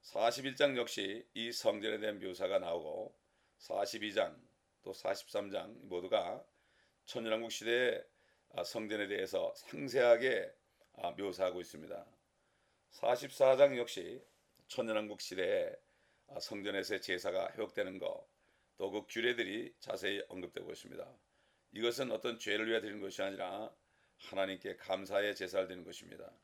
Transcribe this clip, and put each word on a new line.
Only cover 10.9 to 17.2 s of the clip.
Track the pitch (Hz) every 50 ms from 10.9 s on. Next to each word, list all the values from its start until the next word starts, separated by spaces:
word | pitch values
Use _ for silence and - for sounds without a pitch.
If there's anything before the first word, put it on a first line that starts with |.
| _
아, | - - 87 80
묘사하고 | 82 101 98 90 82 95 90 85 90
있습니다. | 87 80 - 76 76 - - - - - - _ _ _ _ _ _ _ _ _ _ _ _ _ _ _
사십사 | - - - - - - 147 135 - - 139 131 135
장 | 127 143 143 131 120
역시 | 120 117 - - 87 87 113 135 - _ _ _ _ _ _ _ _
천년왕국 | _ - - 120 113 110 107 107 104 104 92
시대에, | - - 92 92 92 87 104 95 87 80 - - _ _ _ _ _ _ _ _ _ _
아, | 143 131
성전에서의 | - - 113 104 98 101 101 98 95 - 107 92
제사가 | - - 92 90